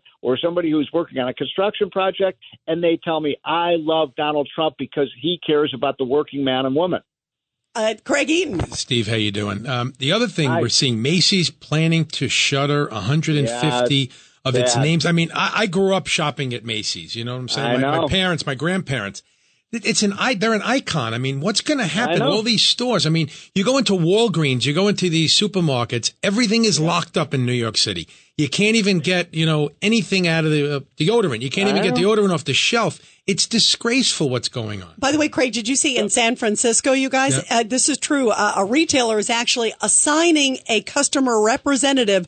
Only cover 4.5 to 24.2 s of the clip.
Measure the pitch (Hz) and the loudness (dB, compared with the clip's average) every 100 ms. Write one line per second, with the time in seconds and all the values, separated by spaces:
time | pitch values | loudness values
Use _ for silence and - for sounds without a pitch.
4.5 | - 160 - 135 - 139 - 147 175 - | -2 -4 -4 -6 -4 -4 -4 -4 -4 0
5.5 | 151 147 131 139 135 127 147 147 139 135 | 2 0 0 -2 -2 0 0 -2 -2 0
6.5 | 127 135 139 180 139 - _ _ _ _ | 0 0 0 0 -2 -6 _ _ _ _
7.5 | _ _ 226 220 220 - 285 254 330 330 | _ _ -4 -2 -4 -2 0 2 0 0
8.5 | 185 - - - 120 104 113 104 101 104 | -4 -4 -6 -2 -2 0 0 -2 -2 -4
9.5 | 101 120 123 123 - 135 208 233 165 143 | -6 -6 -4 -6 -4 -2 0 -2 -2 0
10.5 | 123 117 - 135 113 127 180 - 196 165 | 0 0 0 0 0 0 0 2 2 0
11.5 | - - 151 165 165 156 - 123 - - | -4 -4 0 2 2 0 -4 -2 0 0
12.5 | 139 143 147 147 110 101 156 156 147 127 | 0 0 0 -2 -4 -2 0 2 0 0
13.5 | 120 147 123 123 139 131 - - _ 131 | 0 0 2 2 2 0 -6 -20 _ -2
14.5 | 123 123 123 147 165 165 170 170 - 175 | 0 2 2 2 2 2 2 0 -2 -2
15.5 | 180 220 175 190 190 - - 151 143 131 | 0 0 2 2 0 -2 -2 -2 -2 -4
16.5 | 120 117 110 98 - 82 113 117 127 123 | -6 -6 -6 -6 -8 -10 -8 -8 -8 -6
17.5 | - 139 123 135 156 156 190 185 165 - | -4 0 0 2 0 0 0 0 -2 -4
18.5 | 127 156 190 147 131 98 95 - _ _ | -4 -2 -2 -2 -4 -6 -10 -18 _ _
19.5 | _ _ 233 220 208 208 196 226 220 220 | _ _ -6 -2 0 0 0 -2 0 0
20.5 | 220 196 262 - 165 113 113 135 135 170 | 0 0 -2 -2 -2 -2 -2 -4 -2 -2
21.5 | 208 - 294 190 165 240 170 - 202 220 | -2 -2 -2 -2 -2 0 0 2 2 2
22.5 | 214 - - 247 208 156 165 147 - - | 2 2 0 0 0 2 0 -2 -6 -6
23.5 | 190 196 269 233 190 165 208 | 0 2 2 2 2 4 4